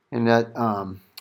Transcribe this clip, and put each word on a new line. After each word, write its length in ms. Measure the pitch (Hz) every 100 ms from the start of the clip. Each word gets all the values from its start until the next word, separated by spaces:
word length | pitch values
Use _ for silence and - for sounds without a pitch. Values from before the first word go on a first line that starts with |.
| -
And 160 | 120 117
that, 280 | 117 113 120
um, 440 | 117 101 95 92 _ -